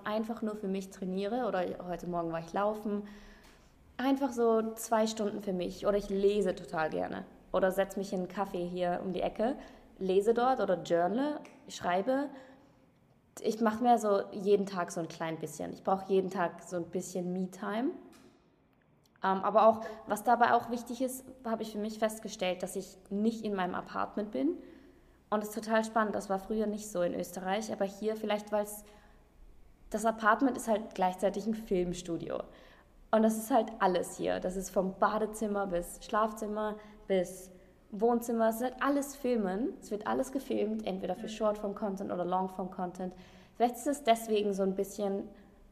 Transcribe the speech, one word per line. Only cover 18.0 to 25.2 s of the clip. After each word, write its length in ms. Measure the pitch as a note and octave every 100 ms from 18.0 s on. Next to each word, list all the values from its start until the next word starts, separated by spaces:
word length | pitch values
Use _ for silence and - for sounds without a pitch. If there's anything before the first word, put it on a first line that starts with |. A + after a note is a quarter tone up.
| - - - _ _ _ _ _ _ _ _ _
Ähm, 220 | F#3+ F#3+
aber 240 | G3 G#3 A3
auch, 140 | A3 - - -
was 160 | G#3
dabei 300 | - A#3 A#3
auch 160 | A#3+ A#3+
wichtig 300 | A#3+ - A#3+
ist, 240 | B3+ - - -
hab 180 | A3+ A3
ich 120 | G#3+
für 40 | G#3
mich 220 | G#3+ -
festgestellt, 640 | A3 A3 G3 - F#3 F3+
dass 120 | F#3 G3
ich 220 | F#3 - -
nicht 340 | G3 G#3+ A3+
in 100 | G#3+
meinem 220 | G3 F3+ F#3+
Apartment 560 | - - - - G#3
bin. 260 | B3+ C#4 F4+ - - - - - _